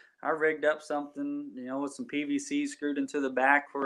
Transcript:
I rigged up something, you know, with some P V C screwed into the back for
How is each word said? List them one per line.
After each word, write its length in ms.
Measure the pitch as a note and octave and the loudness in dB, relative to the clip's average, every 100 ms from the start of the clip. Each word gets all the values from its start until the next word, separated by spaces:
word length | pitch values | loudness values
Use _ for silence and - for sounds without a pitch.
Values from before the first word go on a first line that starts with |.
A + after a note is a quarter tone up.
| - _ | -20 _
I 80 | C#3+ | -4
rigged 340 | D#3 D#3 D3+ | 0 2 2
up 160 | D3 D#3 | 2 2
something, 680 | - D3 C#3+ C#3+ C#3+ C#3+ C#3+ | -2 -4 -4 -6 -4 -4 -8
you 100 | B2+ B2 | -10 -6
know, 140 | C3+ | -4
with 120 | C#3 | -4
some 120 | - A#2+ | -6 -6
P 180 | D3 | -4
V 140 | D3 C#3 | 0 -2
C 280 | C#3 D3 C#3+ | 0 0 0
screwed 300 | - D3 C#3+ | -2 -2 0
into 220 | C3+ D3 | -2 0
the 100 | C3+ | 0
back 400 | B2+ C3+ C#3+ C#3+ | 4 6 6 4
for 140 | C#3 | -2